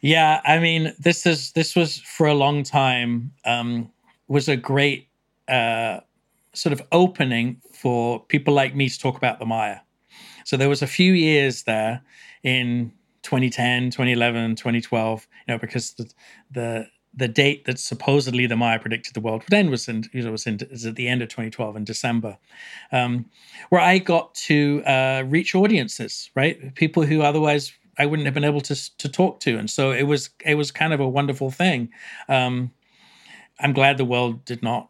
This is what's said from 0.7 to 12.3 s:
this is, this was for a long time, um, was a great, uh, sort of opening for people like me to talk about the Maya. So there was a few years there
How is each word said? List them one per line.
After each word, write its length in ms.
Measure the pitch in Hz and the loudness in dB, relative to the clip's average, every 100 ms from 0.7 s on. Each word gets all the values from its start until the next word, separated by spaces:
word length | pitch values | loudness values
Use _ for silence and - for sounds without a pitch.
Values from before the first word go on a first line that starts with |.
| 160 156 - | 2 -2 0
this 260 | 160 170 | 0 2
is, 280 | 180 156 131 | 2 0 -2
this 220 | - 160 | -2 0
was 240 | - 165 - | 2 0 -2
for 280 | - - 156 | -14 0 2
a 80 | |
long 280 | 147 139 147 | 4 2 0
time, 720 | 135 147 135 127 120 120 120 - - | 0 0 2 0 0 -2 -6 -10 -4
um, 440 | 120 117 120 117 _ _ _ _ | -4 -2 -6 -6 _ _ _ _
was 200 | 143 139 | -2 0
a 80 | 135 | -2
great, 520 | - 139 143 135 - _ _ _ - | 0 2 2 0 -10 _ _ _ -2
uh, 520 | 127 117 113 113 92 _ _ _ _ _ | 0 0 0 -2 -6 _ _ _ _ _
sort 220 | - 165 | -4 -2
of 80 | 139 - | -2 0
opening 680 | 170 180 185 135 117 120 127 _ | 4 4 2 -2 0 -2 -4 _
for 480 | - 135 120 117 117 | -6 -2 0 0 -4
people 320 | _ 147 143 | _ 0 2
like 220 | 143 131 | 2 2
me 160 | 135 135 | 0 -2
to 80 | - | -2
talk 180 | 135 131 | -6 -2
about 220 | 127 107 | -2 -2
the 80 | 113 | -4
Maya. 320 | 113 104 98 _ _ _ - - - | -2 -4 -6 _ _ _ -20 -20 -20
So 140 | - 135 | -6 0
there 100 | 139 | 2
was 140 | 139 | 2
a 40 | 139 | -2
few 280 | - 185 | 2 4
years 480 | 185 156 151 139 120 | 6 4 4 2 -2
there 400 | - 110 110 123 _ - - | -2 -2 -2 -4 _ -20 -20